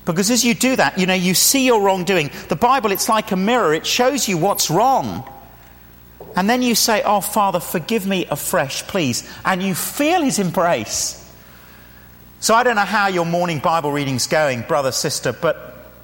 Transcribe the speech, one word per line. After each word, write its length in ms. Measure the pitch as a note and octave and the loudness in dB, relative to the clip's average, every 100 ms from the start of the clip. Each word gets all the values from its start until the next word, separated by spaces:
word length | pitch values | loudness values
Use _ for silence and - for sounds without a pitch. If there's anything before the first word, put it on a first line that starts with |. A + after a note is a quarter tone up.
| - | -4
Because 240 | E3+ G3 | -2 0
as 160 | B3 A#3+ | 2 2
you 80 | |
do 220 | A3 B3+ B3 | 2 0 2
that, 240 | C#3 F#3+ | 2 2
you 80 | F3+ | 0
know, 80 | F#3 | 2
you 180 | F3+ | 2
see 320 | F3+ - C4+ B3+ | 2 2 2 4
your 160 | A3+ | 4
wrongdoing. 480 | G3+ F#3+ F3 F#3 C#3+ - - | 2 2 0 0 0 -8 -8
The 80 | F3 | 0
Bible, 360 | A#3+ C4+ G#3 | 2 2 0
it's 180 | F#3+ - | -2 0
like 220 | A3 - | 0 0
a 40 | F#3 | -2
mirror. 380 | G3 B3 F3 | 2 2 2
It 140 | D#3 - | 0 0
shows 400 | - B3+ C#4 - | 2 2 2 0
you 100 | F3 | 0
what's 320 | F#3+ F#3 - | 0 0 0
wrong. 580 | E3 B3+ B3+ B2 F#2 B2 - - - - - - - - - - - | 2 4 2 -2 -8 -10 -18 -20 -20 -20 -20 -20 -20 -20 -20 -8 -2
And 120 | G3 | 0
then 140 | B3+ | 2
you 140 | B3 A3+ | 2 2
say, 260 | - G#3 | 2 2
"Oh, 200 | - G#3 | 2 0
Father, 380 | - A3 G3 F3 | 0 0 0 0
forgive 460 | - F#3 D3 A3+ G3 | -4 -6 -2 -4 -2
me 220 | F#3+ - | -2 -2
afresh, 560 | D3 - F3+ C3+ - | -6 -2 0 0 -4
please." 440 | - G3 C3+ A2+ - - | -6 -2 0 -2 -8 -6
And 200 | - F#3 | -2 0
you 100 | F#3+ | -2
feel 480 | F3 - - D4 F4+ | -4 -6 -2 2 2
his 160 | C#4 F#3 | 2 0
embrace. 760 | F3+ F#3+ F3 C#3+ G#2 - - - - - - - - - - - - - - - | 0 0 2 0 -2 -6 -6 -8 -18 -20 -20 -20 -20 -20 -20 -20 -20 -20 -20 -6
So 140 | - | 2
I 80 | A3+ | 2
don't 140 | A#3+ G#3+ | 4 2
know 60 | |
how 260 | G3 G#3+ G3 | 0 2 2
your 180 | F3+ E3+ | 0 0
morning 320 | F3 F3 D#3 | 0 0 -2
Bible 340 | F3+ E3 D3+ | 0 0 0
reading's 360 | C#3+ C#3 B2+ - | -2 -2 -4 0
going, 340 | D#3+ D3+ A#2+ | 2 2 -2
brother, 300 | - D#3 C3 | -2 0 0
sister, 420 | - D#3+ - C#3 | -2 -4 -4 -4
but 420 | A2+ E3 - - - - - | -2 -2 -2 -8 -20 -20 -16